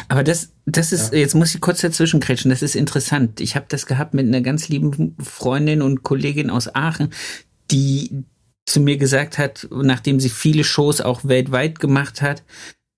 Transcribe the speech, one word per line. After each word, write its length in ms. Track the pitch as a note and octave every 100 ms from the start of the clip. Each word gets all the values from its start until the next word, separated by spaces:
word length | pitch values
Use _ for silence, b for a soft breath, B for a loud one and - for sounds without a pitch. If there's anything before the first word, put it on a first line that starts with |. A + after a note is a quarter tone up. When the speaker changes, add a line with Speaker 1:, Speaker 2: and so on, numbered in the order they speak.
| -
Speaker 1:
Aber 160 | C3+
das, 280 | C#3 E3 - _
das 280 | - E3 E3
ist, 200 | F3 -
Speaker 2:
Ja. 60 | D#3
Speaker 1:
jetzt 160 | C#3+
muss 200 | D3+ E3
ich 60 | E3+
kurz 220 | - F3
dazwischen 380 | F3 E3 D#3+ D#3+
kretschen, 280 | B2 B2 C3
das 120 | B2+
ist 120 | C#3+ -
interessant. 640 | C#3 C#3 - D3 A#2+ A2
Ich 140 | A2 C#3
hab 120 | -
das 160 | C#3
gehabt 300 | - C3 D3+
mit 120 | C#3 B2+
einer 140 | B2+
ganz 280 | B2 D3+ -
lieben 440 | C#3+ D3+ C#3 D#3+ -
Freundin 600 | C3+ - B2+ C3+ D3+ D#3
und 200 | C#3 C3+
Kollegin 460 | - C3+ C#3+ C#3+ C#3+
aus 260 | A#2 -
Aachen, 360 | C3 D#3+ D#3 D3+ B B B B _ -
die 540 | C3+ C#3 C#3 C#3+ C#3 C3 _ _ _
zu 160 | - D3
mir 160 | C#3+ C#3
gesagt 420 | C#3 C3+ D3 -
hat, 300 | C#3+ - -
nachdem 480 | C#3 C#3 B2+ - C3+
sie 120 | C3
viele 340 | - D#3 D3+
Shows 360 | D3+ - D3 D3+
auch 240 | - B2
weltweit 540 | C#3 B2+ C3 B2+ D#3 D#3+
gemacht 420 | D3 C#3 C#3+ -
hat, 200 | C#3+ C#3+ - B B B _